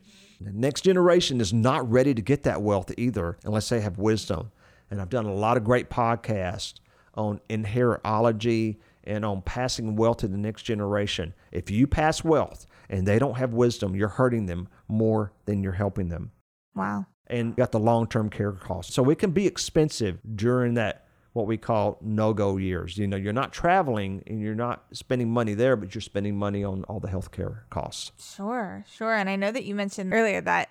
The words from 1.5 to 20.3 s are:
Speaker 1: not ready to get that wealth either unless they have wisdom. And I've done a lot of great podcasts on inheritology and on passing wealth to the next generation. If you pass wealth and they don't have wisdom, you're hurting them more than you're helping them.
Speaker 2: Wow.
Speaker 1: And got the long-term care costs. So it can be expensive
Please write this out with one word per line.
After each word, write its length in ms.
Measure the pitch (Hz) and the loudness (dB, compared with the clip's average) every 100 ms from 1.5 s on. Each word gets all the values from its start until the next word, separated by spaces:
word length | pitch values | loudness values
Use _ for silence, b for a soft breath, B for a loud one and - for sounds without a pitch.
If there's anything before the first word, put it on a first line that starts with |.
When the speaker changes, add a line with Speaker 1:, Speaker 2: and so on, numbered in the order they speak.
Speaker 1:
not 340 | 113 117 147 131 | 4 4 2 2
ready 280 | 120 135 120 | 4 4 2
to 80 | |
get 180 | 104 143 | 2 2
that 200 | 139 92 | 2 0
wealth 280 | 104 101 90 - | 2 2 0 -4
either 400 | 120 107 85 - | -2 -2 -4 -4
unless 260 | - 107 - | -4 -2 0
they 120 | 120 | 0
have 180 | 104 92 | -2 0
wisdom. 520 | 104 110 - 85 104 _ b b b | 2 2 0 -6 -6 _ b b b
And 100 | 101 | -8
I've 100 | 92 | -4
done 160 | 123 107 | -2 -2
a 60 | |
lot 240 | 98 107 123 | 0 2 2
of 60 | |
great 280 | 107 123 - | 4 0 0
podcasts 880 | - 117 117 - 107 90 104 - - b b b - | 0 0 0 -2 -4 -4 -6 -10 -14 b b b -4
on 240 | 107 104 - | -4 -4 -4
inheritology 1300 | 110 107 117 123 107 - 107 117 110 117 113 110 101 b b - | -4 -2 2 2 2 0 2 2 2 0 2 0 -4 b b -6
and 180 | 107 | -4
on 180 | 107 98 | -2 -4
passing 540 | 92 - 127 - 110 107 | -6 -4 -4 -4 -4 2
wealth 220 | 113 117 | 2 2
to 100 | 107 | -2
the 100 | 98 | -2
next 260 | 104 104 | -4 -6
generation. 720 | - 107 101 104 104 - 87 - b | -4 -2 0 0 0 -2 -6 -8 b
If 200 | - - | -8 -2
you 160 | 101 143 | 2 4
pass 360 | - 156 160 | 4 2 2
wealth 420 | 165 151 92 - - b b | 2 2 2 -6 -20 b b
and 180 | 98 95 | -2 2
they 120 | 104 | 4
don't 180 | 139 120 | 2 -2
have 160 | 131 | -2
wisdom, 420 | 117 120 113 101 95 | 2 2 2 -2 0
you're 140 | 104 | -2
hurting 380 | 95 127 117 98 | 2 2 2 -2
them 200 | 87 90 b b | -6 -8 b b
more 440 | 110 110 110 104 _ - | 0 2 2 0 _ -4
than 180 | 101 | -2
you're 80 | 95 | 0
helping 380 | 92 101 98 90 | 0 -2 -2 -4
them. 220 | 85 - - _ _ _ - | -6 -10 -14 _ _ _ -6
Speaker 2:
Wow. 300 | 190 208 190 _ - | -4 -4 -8 _ -8
Speaker 1:
And 280 | 120 117 113 | -4 -2 0
got 160 | 123 | 0
the 80 | 113 | 2
long-term 500 | 110 117 113 113 107 | 4 2 2 0 -2
care 220 | - 104 | -2 -4
costs. 420 | 95 - 90 - | -4 -8 -8 -4
So 160 | - 127 | 2 4
it 80 | 160 | 4
can 140 | 214 | 2
be 160 | 247 196 | 2 0
expensive 720 | - - - 156 - 107 87 107 | -2 -2 2 2 0 -4 -4 -8